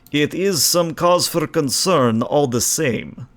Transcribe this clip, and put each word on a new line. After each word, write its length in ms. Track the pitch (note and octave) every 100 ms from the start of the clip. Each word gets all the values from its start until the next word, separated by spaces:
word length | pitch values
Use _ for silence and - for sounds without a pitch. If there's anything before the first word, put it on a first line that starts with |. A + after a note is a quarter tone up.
| -
it 220 | D3 D3
is 320 | D#3+ F#3+ F3
some 300 | - F3 E3+
cause 340 | D3+ F3 F3+ C#3
for 180 | E3+ D3+
concern 760 | E3 C#3+ - F#3 E3+ B2 A2+
all 240 | A#2+ C#3+ C#3+
the 140 | A#2+
same. 640 | - - D3+ G#2+ C#2+ - C3